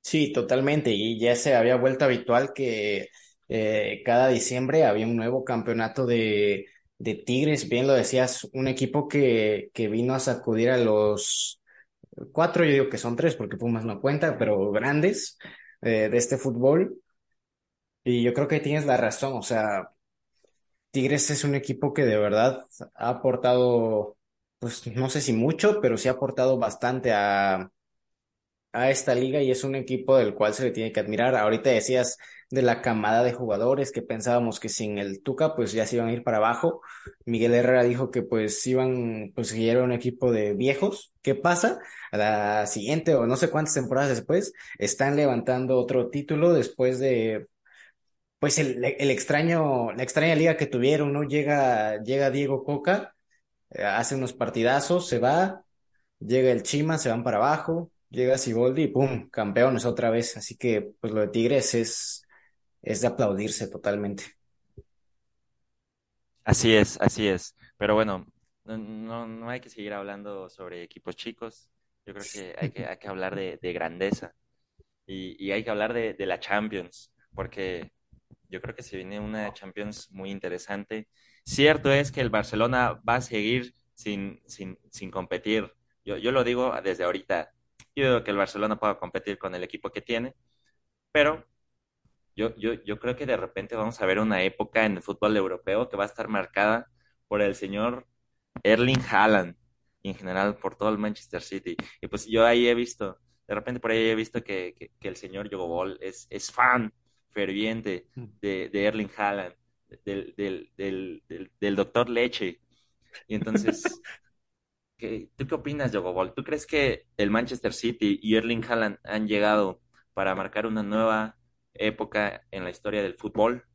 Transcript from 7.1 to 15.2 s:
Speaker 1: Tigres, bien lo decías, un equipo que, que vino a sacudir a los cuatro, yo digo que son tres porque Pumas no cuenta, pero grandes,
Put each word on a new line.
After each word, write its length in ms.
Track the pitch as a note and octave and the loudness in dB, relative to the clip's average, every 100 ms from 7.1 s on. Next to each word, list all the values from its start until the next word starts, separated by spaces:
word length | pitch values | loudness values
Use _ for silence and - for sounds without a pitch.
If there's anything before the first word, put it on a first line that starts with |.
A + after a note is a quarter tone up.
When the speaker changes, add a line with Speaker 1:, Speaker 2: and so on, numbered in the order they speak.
Speaker 1:
Tigres, 560 | G#2 - B2 D3+ D3 - | -6 -2 2 2 0 0
bien 160 | A#2+ C#3 | 0 4
lo 80 | |
decías, 520 | C3+ - C3 B2+ - - | 4 4 2 2 -2 -8
un 160 | C3 C3 | -4 -2
equipo 400 | B2+ - D3 D3 | 0 0 -2 0
que, 600 | D3 C3+ A2+ G#2+ G2+ G2+ | 2 4 4 2 0 -4
que 160 | - A2 | -4 -2
vino 240 | A2 A#2+ | 0 0
a 40 | C3 | 0
sacudir 500 | C3 A#2+ - A2 A#2+ | -2 -2 -2 2 2
a 80 | B2+ | 4
los 840 | A#2 G#2+ G#2 G#2 - - - - _ _ _ _ - - - | 4 4 4 0 -2 -4 -4 -10 _ _ _ _ -20 -18 -6
cuatro, 320 | - F3 E3+ | 0 2 4
yo 80 | D#3+ | 4
digo 160 | C#3 C3+ | 4 2
que 100 | A2+ | -2
son 180 | A#2+ A#2+ | -4 0
tres 200 | E3 - | 0 0
porque 200 | G#2 G#2+ | -8 -4
Pumas 280 | A#2 A2+ | -2 -2
no 160 | A2+ G2+ | -2 -2
cuenta, 380 | C3+ D3 E3 A#2+ | 0 2 0 0
pero 320 | A#2+ G#2 G2+ | 2 2 2
grandes, 680 | G2+ B2+ D3 F3+ A#3 | 0 2 2 2 0